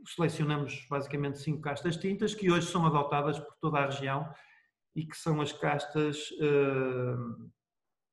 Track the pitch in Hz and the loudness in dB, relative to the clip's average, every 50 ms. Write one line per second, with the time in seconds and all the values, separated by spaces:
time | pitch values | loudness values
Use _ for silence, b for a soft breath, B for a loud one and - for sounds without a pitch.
0 | 247 - - - 165 147 - - 156 143 151 143 139 120 - - - - 143 139 | -20 -10 -2 0 0 0 2 0 0 0 0 0 -2 -4 -6 -10 -8 -6 -4 -4
1 | 139 - 147 143 143 143 139 - - 156 143 - - 147 143 - - 175 160 - | -4 -4 -4 -2 -2 -2 -4 -4 -4 -4 -4 -2 -2 -4 -4 -2 -2 -2 -2 -2
2 | - 196 196 196 214 202 - - 196 180 170 175 170 - - 180 165 156 147 143 | -2 -2 0 0 0 -2 -2 0 2 4 4 4 2 0 2 4 4 4 4 4
3 | 143 - 151 143 143 151 143 - - - - _ - 156 151 139 139 135 131 135 | 4 2 2 2 2 0 0 -2 -6 -12 -10 _ -2 0 2 2 2 0 0 -2
4 | 135 135 135 143 160 - B B B B B B B B _ _ _ _ - 156 | -2 -2 -2 -2 -4 -6 B B B B B B B B _ _ _ _ -6 -6
5 | 160 156 - - - 165 151 151 147 143 - - 160 147 143 143 - - - 156 | -6 -6 -10 -6 -2 0 2 2 0 -2 -2 -2 0 0 0 0 -2 -2 0 2
6 | 151 151 143 - - - - - 151 147 143 143 143 139 135 131 131 127 127 127 | 2 2 0 -2 -6 -8 -4 0 2 4 6 6 6 4 2 2 0 0 0 -2
7 | 123 123 123 123 120 117 117 117 - - - _ _ _ _ _ _ _ _ _ | -2 -2 -2 -2 -4 -6 -8 -10 -14 -18 -20 _ _ _ _ _ _ _ _ _
8 | _ _ | _ _